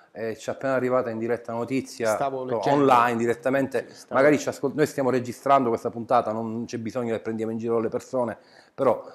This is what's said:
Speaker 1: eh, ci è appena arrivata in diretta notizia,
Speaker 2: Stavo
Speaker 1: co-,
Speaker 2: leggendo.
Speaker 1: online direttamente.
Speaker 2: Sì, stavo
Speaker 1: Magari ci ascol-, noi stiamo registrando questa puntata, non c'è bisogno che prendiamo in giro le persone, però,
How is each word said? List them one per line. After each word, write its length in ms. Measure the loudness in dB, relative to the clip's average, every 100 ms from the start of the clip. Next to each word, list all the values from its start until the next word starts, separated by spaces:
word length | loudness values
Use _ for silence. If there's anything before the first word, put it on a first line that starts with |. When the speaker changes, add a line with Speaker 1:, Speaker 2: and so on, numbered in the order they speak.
| _ -10
Speaker 1:
eh, 180 | -8
ci 140 | -8 -8
è 40 |
appena 180 | -6 -2
arrivata 380 | 0 2 0 0
in 80 | -4
diretta 340 | -2 -4 -4
notizia, 600 | -6 -2 -4 -4 -4 -2
Speaker 2:
Stavo 240 | 0 -2 -4
Speaker 1:
co-, 60 |
Speaker 2:
leggendo. 360 | -4 -2 2 4
Speaker 1:
online 360 | 6 6 4 2
direttamente. 680 | 0 0 0 0 0 -2 -6
Speaker 2:
Sì, 60 | -14
stavo 180 | -4
Speaker 1:
Magari 240 | 4 4 4
ci 100 | 0
ascol-, 240 | -4 -4
noi 120 | 0 -2
stiamo 240 | 0 0
registrando 580 | 0 -2 -6 4 4 4
questa 220 | 0 -4
puntata, 420 | -6 0 0 2
non 320 | -4 -4 -6
c'è 140 | -8 -8
bisogno 340 | -8 -6 -4
che 80 | -4
prendiamo 320 | -4 -4 -4
in 60 | -4
giro 200 | -2 0
le 100 | 0
persone, 480 | -4 -4 -2 -2 -4 _ -20 _
però, 320 | 0 2 2 -2